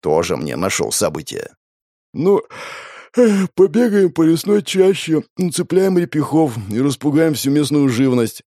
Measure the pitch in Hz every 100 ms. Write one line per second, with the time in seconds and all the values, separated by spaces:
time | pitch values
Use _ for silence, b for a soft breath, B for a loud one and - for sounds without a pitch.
0 | - 78 87 85 76 64 95 - 55 -
1 | 85 76 - - - _ _ _ _ _
2 | _ - 170 202 - B B B B B
3 | B - 240 202 185 - 185 175 240 202
4 | 185 - 160 160 - 208 - 190 190 190
5 | - 156 - - 180 - 170 180 190 180
6 | 170 156 143 156 156 113 101 110 139 131
7 | 147 147 160 131 139 147 143 147 139 117
8 | 135 123 113 -